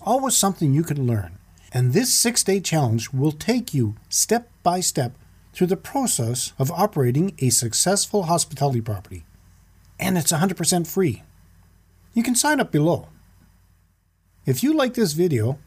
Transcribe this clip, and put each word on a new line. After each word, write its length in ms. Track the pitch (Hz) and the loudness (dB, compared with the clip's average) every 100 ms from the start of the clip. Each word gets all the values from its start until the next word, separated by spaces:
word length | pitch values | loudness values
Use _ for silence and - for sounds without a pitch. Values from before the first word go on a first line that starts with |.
| - | 0
always 320 | 254 269 - | 0 2 2
something 360 | 196 190 156 | 2 2 2
you 100 | 139 | 2
can 220 | 170 147 123 | 0 -2 0
learn, 320 | 113 90 87 - - - | -2 -4 -12 -20 -20 -8
and 180 | 123 127 | -2 2
this 220 | 139 254 | 2 2
six-day 480 | - 233 233 - 196 | 2 0 0 0 0
challenge 500 | 175 160 131 113 113 | 0 0 2 0 -2
will 220 | 135 147 | -2 -2
take 400 | 151 - 247 247 | -2 -2 -2 0
you 220 | 143 110 104 - | 0 -2 -2 -6
step 420 | - - 226 233 _ | -4 0 0 -2 _
by 160 | - 180 | -2 0
step 380 | 175 - 123 - - - - | -2 -2 -4 -6 -20 -20 -12
through 160 | - 180 | -2 0
the 80 | 180 | -2
process 800 | - 277 262 - 117 123 - - | -4 -4 -2 -2 -2 -4 -6 -4
of 140 | 135 | -2
operating 600 | 170 202 165 127 127 190 151 | 0 0 2 0 2 0 0
a 100 | 127 | 0
successful 760 | - 120 - - 196 - 208 | 0 0 0 0 0 0 -2
hospitality 560 | 165 170 - 139 143 123 | 0 0 -2 -2 0 0
property. 460 | 113 101 - 92 - - - - _ _ - - | -2 -6 -8 -18 -18 -20 -20 -20 _ _ -20 -6
And 180 | 190 185 | -2 0
it's 140 | 151 | 0
a 60 | 160 | 0
hundred 180 | 190 180 | 0 0
percent 320 | 165 180 165 | 0 0 0
free. 360 | - 185 113 - _ - _ _ _ _ _ _ | 0 0 0 -8 _ -20 _ _ _ _ _ _
You 100 | - | -4
can 120 | 233 240 | 0 0
sign 260 | 294 294 | 2 2
up 100 | 233 | 2
below. 380 | 156 151 147 - - - - - _ _ _ _ _ _ _ _ _ - | 2 2 0 -4 -20 -20 -20 -20 _ _ _ _ _ _ _ _ _ -4
If 180 | 131 | 0
you 100 | 269 | 2
like 200 | 311 262 | 2 2
this 200 | 247 208 | 0 0
video, 460 | 147 180 131 110 143 | 2 0 2 0 -2